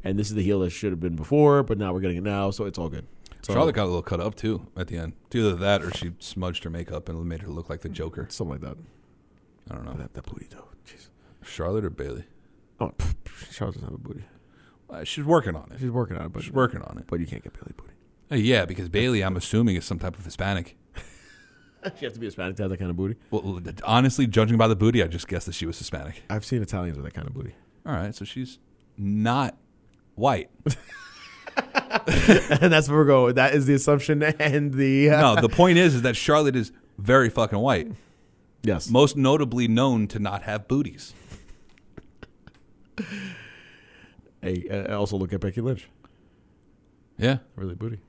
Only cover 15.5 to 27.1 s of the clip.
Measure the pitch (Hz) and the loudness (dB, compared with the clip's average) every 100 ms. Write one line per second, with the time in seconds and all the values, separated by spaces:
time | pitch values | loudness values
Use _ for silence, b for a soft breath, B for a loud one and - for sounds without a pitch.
15.5 | 82 - 120 127 120 117 85 80 - - | -6 -12 -8 -4 -2 -4 -6 -8 -10 -4
16.5 | 131 131 - - - - 85 85 - - | 0 0 0 -12 -14 -8 -6 -6 -10 -14
17.5 | - - - - _ _ _ _ 139 110 | -18 -20 -20 -20 _ _ _ _ 0 4
18.5 | 120 85 92 90 98 123 113 95 92 - | 2 2 -6 -2 0 2 2 0 -2 0
19.5 | 107 117 90 - 87 90 85 87 - 98 | 2 2 0 -4 -6 -8 -10 -14 -6 -4
20.5 | 95 - _ _ B B B B B B | -4 -6 _ _ B B B B B B
21.5 | B B B 196 - 127 113 113 - 90 | B B B -12 -8 -10 -8 -10 -6 -8
22.5 | 92 98 90 92 87 95 113 _ 101 95 | -4 -4 -2 -4 -2 -4 -4 _ -4 -4
23.5 | 90 85 - - 117 131 - 127 113 110 | -8 -10 -8 2 4 4 4 2 4 4
24.5 | 117 113 101 110 117 82 85 - 90 - | 4 4 4 4 4 0 -2 -6 -8 -6
25.5 | 80 82 82 - 76 71 - - 110 - | -8 -8 -8 -10 -10 -10 -16 -8 -6 -2
26.5 | 123 101 98 87 71 71 | -4 -2 -4 -4 -6 -10